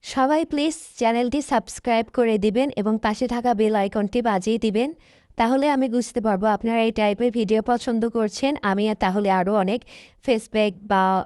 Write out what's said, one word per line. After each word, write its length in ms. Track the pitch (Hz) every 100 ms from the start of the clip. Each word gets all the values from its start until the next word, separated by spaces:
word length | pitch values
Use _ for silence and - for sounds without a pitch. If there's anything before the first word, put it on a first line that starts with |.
সবাই 420 | - - 269 302 330
প্লিজ 300 | 294 302 302 - -
চ্যানেলটি 440 | 226 233 247 269
সাবস্ক্রাইব 640 | 285 247 - - - 226 226
করে 240 | - 233 214
দিবেন 320 | 208 208 277 -
এবং 220 | 208 220
পাশে 300 | 220 214 254
থাকা 260 | 240 240
বেল 220 | 226 220 214
আইকনটি 460 | 202 214 202 247
বাজিয়ে 360 | 233 202 185 226
দিবেন, 360 | 220 202 262 330 _ _ _ -
তাহলে 340 | 226 269 285
আমি 200 | 277 262
বুঝতে 320 | 233 233 -
পারবো 240 | 220 190 214
আপনারা 360 | 208 226 226
এই 100 | 226
টাইপের 400 | 226 208 208 240
ভিডিও 300 | 233 208 214
পছন্দ 480 | 214 240 - 233 233
করছেন। 460 | 226 214 - 269 294
আমি 340 | 202 190 214 214
তাহলে 300 | 196 190 202
আরও 220 | 190 180 208
অনেক 260 | 185 233 - - - _
ফেস 260 | - 226 -
প্যাক 240 | 220 208 190
বা 200 | 208 196 190 190